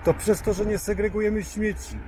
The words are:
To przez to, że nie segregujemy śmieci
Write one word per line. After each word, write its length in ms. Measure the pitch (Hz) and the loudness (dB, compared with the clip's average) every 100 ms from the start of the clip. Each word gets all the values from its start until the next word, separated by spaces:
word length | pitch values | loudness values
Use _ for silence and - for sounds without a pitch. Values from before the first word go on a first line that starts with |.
To 100 | 170 | 4
przez 280 | 160 - 202 | 2 2 2
to, 100 | - | 2
że 140 | 190 208 | 0 0
nie 120 | 208 | 0
segregujemy 640 | - 196 208 208 208 214 | -2 0 0 0 0 0
śmieci 540 | 185 214 214 190 - - | -4 -2 -2 -2 -8 -10